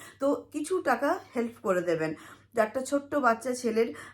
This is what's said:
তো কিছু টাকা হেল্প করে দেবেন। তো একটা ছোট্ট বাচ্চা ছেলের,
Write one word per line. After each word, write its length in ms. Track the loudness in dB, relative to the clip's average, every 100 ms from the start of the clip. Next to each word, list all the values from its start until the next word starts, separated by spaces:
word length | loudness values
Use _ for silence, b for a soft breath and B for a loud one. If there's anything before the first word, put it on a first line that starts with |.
| B -2
তো 260 | 0 0 -4
কিছু 300 | -8 -2 0
টাকা 360 | 2 2 2 0 -4 -4
হেল্প 160 | -4 -2
করে 180 | 0 0
দেবেন। 340 | 2 0 -2 -4 B B B 0
তো 60 |
একটা 180 | 0 -2
ছোট্ট 340 | -2 -2 0
বাচ্চা 400 | 2 4 4 -2
ছেলের, 400 | -2 0 2 0 B B